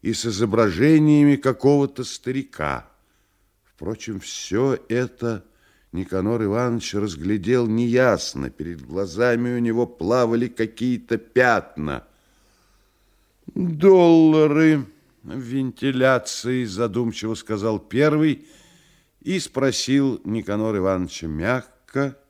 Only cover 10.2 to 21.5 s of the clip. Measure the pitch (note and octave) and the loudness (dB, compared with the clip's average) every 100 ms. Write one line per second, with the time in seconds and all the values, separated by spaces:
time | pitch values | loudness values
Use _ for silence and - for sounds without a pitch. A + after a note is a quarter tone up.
10.2 | A#2 A#2 A#2+ - A2+ - B2 A#2+ - A2+ | 2 0 -2 -4 -8 -4 -4 -4 -4 -6
11.2 | - - B2 A2 - - D2+ C2 - _ | -2 2 4 2 -2 -10 -8 -8 -12 _
12.2 | _ _ _ _ _ _ _ _ _ _ | _ _ _ _ _ _ _ _ _ _
13.2 | _ _ - - F3+ D#3 F#3+ F#3+ E3+ E3 | _ _ -12 -6 -4 2 6 8 8 8
14.2 | D#3+ D#3 D3+ D3 D#3+ D3+ A#2 _ _ _ | 6 6 4 4 4 2 -2 _ _ _
15.2 | - G#2+ A#2+ C3+ C3 - C3+ B2+ C3 B2+ | -14 -12 -8 -4 -4 -4 -4 2 2 2
16.2 | - - A#2+ B2+ A#2 F#2 A#2 G2 A#2 - | -2 -10 -6 -4 -4 -4 -4 -2 -4 -4
17.2 | A2 A2+ - G#2+ A2 G#2+ - B2 D3+ D3+ | -8 -8 -6 -4 -2 -4 -4 0 2 2
18.2 | D#3 C3+ - - _ _ _ _ _ _ | 0 -2 -10 -20 _ _ _ _ _ _
19.2 | - F#3 - - C3+ - - C#3 C3+ A2+ | -6 -6 -4 -2 -2 -2 -2 0 0 -2
20.2 | - A2 G2 G#2 A2 G#2 F#2 F#2+ F2 - | -6 -6 -4 -4 -2 0 0 -2 -4 -8
21.2 | E2 D#2 F#2 | -8 -4 -2